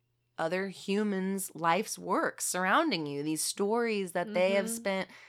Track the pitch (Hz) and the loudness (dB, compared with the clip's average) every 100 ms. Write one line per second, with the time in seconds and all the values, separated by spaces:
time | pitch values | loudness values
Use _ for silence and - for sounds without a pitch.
0 | _ _ _ - 160 185 196 - - 196 | _ _ _ -4 -2 0 -2 -6 -2 0
1 | 214 190 190 196 - - 165 180 220 - | 2 0 0 -2 -4 -2 2 2 0 -6
2 | 175 247 - - - 180 185 254 330 175 | -2 0 0 -2 -4 0 2 4 4 0
3 | 147 143 151 156 - - 202 233 233 208 | -2 -2 -2 -2 -2 0 0 2 2 0
4 | 185 180 175 180 185 196 220 226 202 190 | -2 -2 -2 2 4 4 0 -2 -2 -2
5 | 180 - | -4 -10